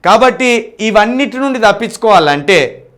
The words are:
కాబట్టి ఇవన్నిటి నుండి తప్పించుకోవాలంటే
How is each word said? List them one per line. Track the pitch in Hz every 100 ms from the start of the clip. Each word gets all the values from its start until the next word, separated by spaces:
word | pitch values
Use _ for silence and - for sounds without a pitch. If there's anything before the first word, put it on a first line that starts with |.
| 170
కాబట్టి | 214 254 254 254 233 226 -
ఇవన్నిటి | 220 214 214 254 285 254
నుండి | 277 254
తప్పించుకోవాలంటే | 214 202 220 - 220 196 151 143 147 180 135 - _